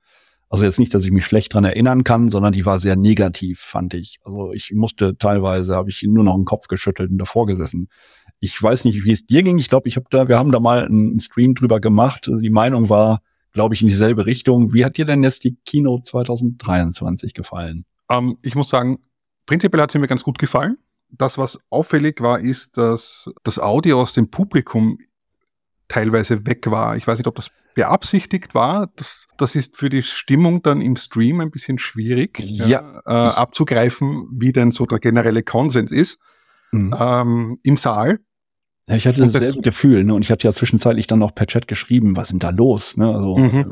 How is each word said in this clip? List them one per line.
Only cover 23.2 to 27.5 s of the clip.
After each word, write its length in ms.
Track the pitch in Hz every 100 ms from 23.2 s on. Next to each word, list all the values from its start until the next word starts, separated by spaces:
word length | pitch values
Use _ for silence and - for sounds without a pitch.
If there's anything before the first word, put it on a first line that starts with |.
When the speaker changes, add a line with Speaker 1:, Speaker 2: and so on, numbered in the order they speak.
| - -
Speaker 2:
das 160 | - -
Audio 400 | 104 120 170 131
aus 140 | 123
dem 180 | - 113
Publikum 680 | - 196 151 - 117 110 - _ _ _ _ _ _ _ _ -
teilweise 560 | - 110 113 104 113 107
weg 240 | 120 -
war. 260 | 107 110 113
Ich 100 | 113
weiß 100 | 113
nicht, 100 | 120
ob 80 | 113
das 160 | -